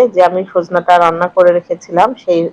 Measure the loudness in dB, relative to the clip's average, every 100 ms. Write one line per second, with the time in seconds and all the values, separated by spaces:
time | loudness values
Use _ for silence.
0 | 2 2 0 0 -6 -6 -4 -4 0 2
1 | 2 0 -2 2 2 2 -4 -10 -6 -2
2 | -2 -2 -4 -2 -2